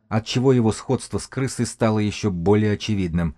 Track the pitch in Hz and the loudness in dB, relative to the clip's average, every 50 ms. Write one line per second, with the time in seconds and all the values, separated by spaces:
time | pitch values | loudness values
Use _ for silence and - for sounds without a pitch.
0 | _ _ - 110 107 - - 127 120 135 131 123 117 110 104 - - - 131 117 | _ _ -4 -4 -4 -2 -2 2 2 4 4 4 4 2 0 -2 -4 -4 -4 -4
1 | - - - 98 - - - - 135 127 - - 120 110 - - 120 110 110 107 | -4 -6 -8 -8 -8 -8 -6 -6 -6 -6 -4 -4 -4 -4 -2 0 0 2 2 2
2 | 107 104 101 - - 107 92 87 85 98 104 107 107 107 104 95 - - 107 98 | 0 0 -2 -2 -2 -2 -2 0 2 4 4 4 4 2 0 -2 -2 -4 -2 -2
3 | 92 87 78 85 85 82 73 | -2 0 0 -2 -2 -2 -4